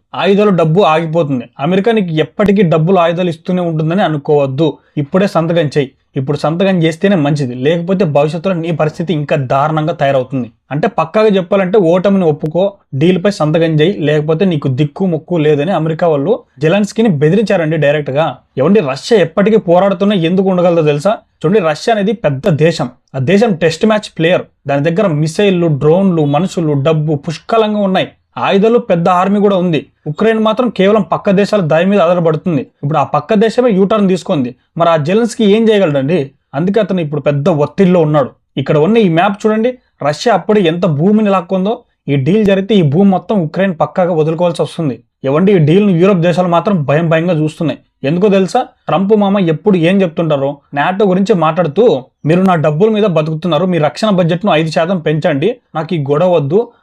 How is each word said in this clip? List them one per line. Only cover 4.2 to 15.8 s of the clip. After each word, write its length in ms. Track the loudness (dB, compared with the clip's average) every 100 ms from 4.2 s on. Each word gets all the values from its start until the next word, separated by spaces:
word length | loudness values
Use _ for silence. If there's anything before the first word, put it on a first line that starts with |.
| 0 0 0 0 -2 -2 _ -6
ఇప్పుడే 300 | -2 0 0
సంతకం 400 | 0 0 0 0 -2
చేయి. 120 | -4 -8 _ -8
ఇప్పుడు 200 | -4 -4
సంతకం 460 | -4 -2 0 0
చేస్తేనే 340 | 0 0 0 0
మంచిది, 380 | 0 -2 -4
లేకపోతే 500 | -2 -2 -2 -2 -2
భవిష్యత్తులో 500 | 0 0 0 -2 -4
నీ 160 | -4 -4
పరిస్థితి 420 | -2 -4 -4 -4
ఇంకా 240 | -4 -2 -4
దారుణంగా 560 | 0 0 0 -2 -4
తయారవుతుంది. 600 | -2 0 0 -2 -6 -8 -12 _
అంటే 180 | -4 -2
పక్కాగా 380 | -2 -2 0 2
చెప్పాలంటే 520 | 2 0 -2 0 2
ఓటమిని 460 | 2 2 2 2
ఒప్పుకో, 480 | 0 -2 -4 -2 -2 -4 _
డీల్‌పై 360 | -2 0 2 0
సంతకం 320 | -2 -2 0
చేయి, 300 | 0 2 0
లేకపోతే 520 | 0 -2 0 0 0
నీకు 240 | 0 0 -2
దిక్కు 380 | -2 -2 -2 -4
మొక్కు 300 | -4 -4 -2
లేదని 360 | 0 0 0
అమెరికా 360 | -2